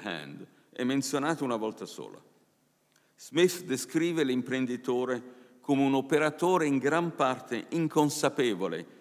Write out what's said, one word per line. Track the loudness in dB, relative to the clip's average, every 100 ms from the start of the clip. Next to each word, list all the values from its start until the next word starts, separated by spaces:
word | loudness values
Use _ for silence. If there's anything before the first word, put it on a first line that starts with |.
hand, | -6 -8 -10 -14 -18 _ _
è | -6
menzionata | -2 0 0 -2 -2 -2 -2
una | -2
volta | -4 -6 -12
sola. | -12 -14 -16 -20 _ _ _ _ _ _ _ _ _
Smith | -4 4 4 2
descrive | -4 -4 -2 0 0 2 2
l'imprenditore | 0 0 -2 -2 -2 -2 0 0 -2 -6 -20 -20 -12 0
come | 4
un | 4
operatore | 2 2 2 2 2 2 4 4
in | 2
gran | 2 2 0
parte | 0 0 0 -4 -6 -4
inconsapevole, | -2 0 4 2 2 0 2 0 0 -2 -4 -10 -18